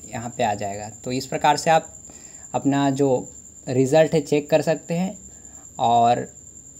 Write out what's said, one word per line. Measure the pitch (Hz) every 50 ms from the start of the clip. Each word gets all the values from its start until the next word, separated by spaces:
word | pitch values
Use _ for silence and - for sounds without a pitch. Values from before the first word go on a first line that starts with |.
| - -
यहाँ | - 117 113 123 117
पे | -
आ | 123 110 104
जाएगा। | 107 107 101 101 104 104 110
तो | 110 - - 127
इस | 127 131 131
प्रकार | - - 151 - 151 147
से | 143 - 165
आप | 160 160 - - - - - - - - - - - - - - -
अपना | 123 123 139 139 139 139 139
जो | 135 135 139 139 127 127 - - - - - - - - - -
result | 131 127 135 127 139 156 160 147 170
है | 160
check | 143 - 147 147 143 -
कर | 156 156
सकते | 147 165 156 143 - - 170
हैं। | 170 185 190 - - - - - - - - - - - - - -
और | - 117 120 117 117 117 123 123 127 - - - - - - - - - - -